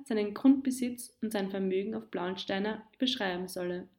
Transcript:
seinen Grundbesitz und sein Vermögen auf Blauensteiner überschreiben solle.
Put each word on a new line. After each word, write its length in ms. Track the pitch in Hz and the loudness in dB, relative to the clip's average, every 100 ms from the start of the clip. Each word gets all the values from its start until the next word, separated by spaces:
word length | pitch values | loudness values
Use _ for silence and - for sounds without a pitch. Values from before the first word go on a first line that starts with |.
seinen 280 | - 220 208 | -2 0 0
Grundbesitz 840 | 208 269 277 269 254 247 240 - _ | 6 8 8 4 -2 -2 -6 -12 _
und 100 | 214 | -4
sein 200 | 208 190 | -2 -2
Vermögen 440 | 196 190 190 214 | 0 0 0 -2
auf 160 | 220 - | -6 -6
Blauensteiner 720 | 190 175 190 - 196 214 214 - - | -4 -4 -4 -4 -2 -2 -4 -10 -4
überschreiben 520 | 254 - 196 175 185 | -2 0 -2 -2 -4
solle. 380 | 185 180 180 190 | -4 -4 -4 -8